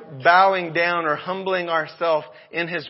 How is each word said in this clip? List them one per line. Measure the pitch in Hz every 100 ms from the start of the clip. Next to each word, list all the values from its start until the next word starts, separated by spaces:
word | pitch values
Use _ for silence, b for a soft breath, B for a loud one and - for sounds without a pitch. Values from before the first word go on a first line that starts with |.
| - 135
bowing | 165 180 196 190 170
down | 160 175 175 160
or | 151
humbling | 180 190 190 185 170
ourselves | 165 151 - 170 156 147 B B
in | - 170
His | 175